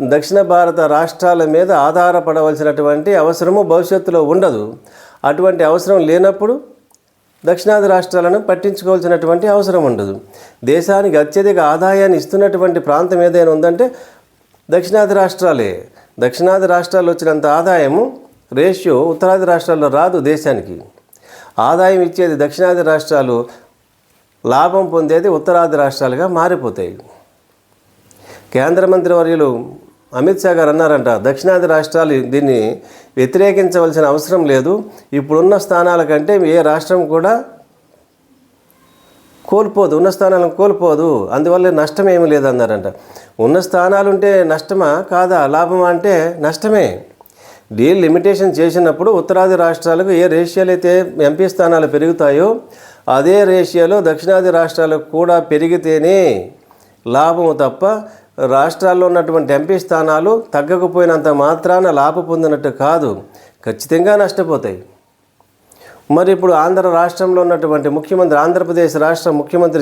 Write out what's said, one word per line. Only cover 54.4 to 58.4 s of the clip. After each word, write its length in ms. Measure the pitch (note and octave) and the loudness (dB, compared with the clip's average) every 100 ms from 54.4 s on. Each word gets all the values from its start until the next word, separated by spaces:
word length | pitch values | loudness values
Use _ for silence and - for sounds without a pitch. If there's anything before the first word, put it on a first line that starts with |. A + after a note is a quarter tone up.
| F#3 E3 | 2 0
రాష్ట్రాలకు 480 | E3 - D#3+ D3+ D3+ D#3 | 0 -2 -2 -2 -4 -2
కూడా 220 | F3 E3+ E3 | 0 0 0
పెరిగితేనే 680 | D3+ E3 F3 D#3 D#3 E3 G3 E3 G2 - - _ _ _ _ A#2 | -2 0 -2 0 0 2 2 2 -2 -8 -18 _ _ _ _ -4
లాభము 460 | C3 D#3+ E3+ E3 C#3 | 0 0 2 0 0
తప్ప 200 | C3 B2 G3 G#3+ G#3+ - _ - | -2 -2 -4 -4 -8 -20 _ -4